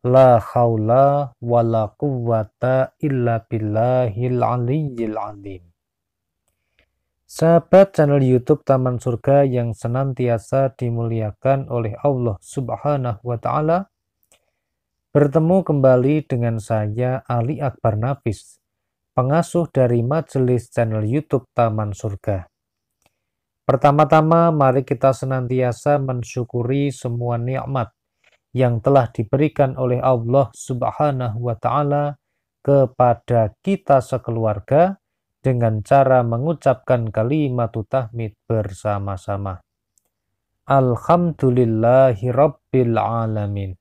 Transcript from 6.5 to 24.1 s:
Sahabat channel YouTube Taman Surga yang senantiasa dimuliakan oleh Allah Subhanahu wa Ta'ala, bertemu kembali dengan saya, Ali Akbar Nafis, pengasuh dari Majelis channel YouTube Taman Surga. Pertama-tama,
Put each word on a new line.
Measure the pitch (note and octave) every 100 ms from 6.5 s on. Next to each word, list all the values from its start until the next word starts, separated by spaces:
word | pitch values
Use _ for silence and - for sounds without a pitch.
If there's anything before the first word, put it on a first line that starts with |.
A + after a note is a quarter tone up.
| _ _ _ _ _ _ _ _
Sahabat | - E3 E3+ - F#3 G3 -
channel | D3 C#3+
YouTube | C3 B2 B2 D3+ -
Taman | C3+ B2+ B2
Surga | B2+ A#2 - C#3 C#3
yang | B2 A#2
senantiasa | G#2+ A#2 B2+ C#3 B2+ B2 A2+ - C3+ C3+ -
dimuliakan | A#2+ A#2 A#2 A2+ G#2+ - C3 C3+ C3
oleh | A#2+ A2+ A2
Allah | D3 C3 A#2+ F#2+
Subhanahu | - - A#2+ A2+ D3 C#3+ B2 G#2
wa | B2 A#2
Ta'ala, | B2 C3+ D#3 E3+ G3 _ _ _ _ _ _ _ _ _ _ _ _ D3
bertemu | C#3+ D#3 D#3+ F#3+
kembali | E3 C#3+ C3 B2+ C3 D3+ -
dengan | B2 A#2 A2+
saya, | G#2 A2 G#2+ G#2+ B2 B2+
Ali | - A#2+ A#2 D#3+
Akbar | C#3 - A#2 G#2+
Nafis, | A#2+ C#3 A#2 G2 - _ _ _ _ _ _ -
pengasuh | B2+ D#3 E3+ F3 E3
dari | C3+ B2 A#2+
Majelis | A#2 D#3 - C#3 B2+ B2 A2+
channel | - A2+ G#2+ G#2+
YouTube | C#3 - A#2 _ -
Taman | A#2 G#2+ G#2 F#2+
Surga. | A2 G2 - F#2+ E2+ _ _ _ _ _ _ _ _ _ _ _
Pertama-tama, | - C3 C#3+ D3 D3+